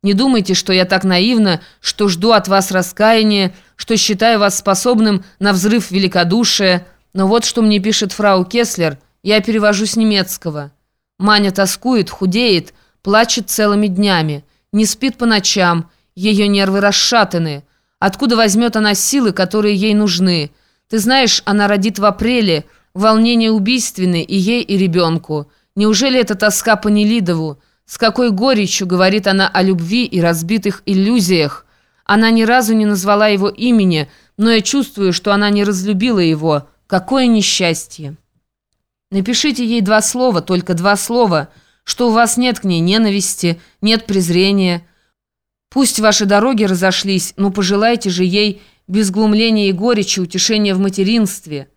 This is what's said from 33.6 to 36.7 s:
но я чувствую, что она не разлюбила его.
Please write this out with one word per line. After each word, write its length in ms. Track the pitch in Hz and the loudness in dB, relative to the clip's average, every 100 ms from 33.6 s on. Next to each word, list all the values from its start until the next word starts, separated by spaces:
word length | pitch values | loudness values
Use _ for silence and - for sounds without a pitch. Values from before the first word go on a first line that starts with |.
| 240 233 190 160 139 _ _ - | 0 2 2 0 -4 _ _ -2
но 140 | 220 | 2
я 100 | 226 | 2
чувствую, 500 | 220 277 254 - 190 | 0 -2 -4 -2 -2
что 200 | 175 208 | 0 0
она 180 | 202 208 | 0 2
не 140 | 208 | 0
разлюбила 560 | 202 185 196 190 247 214 | 0 -2 -2 -2 0 2
его. 480 | 165 156 160 147 135 | 0 0 0 -2 -4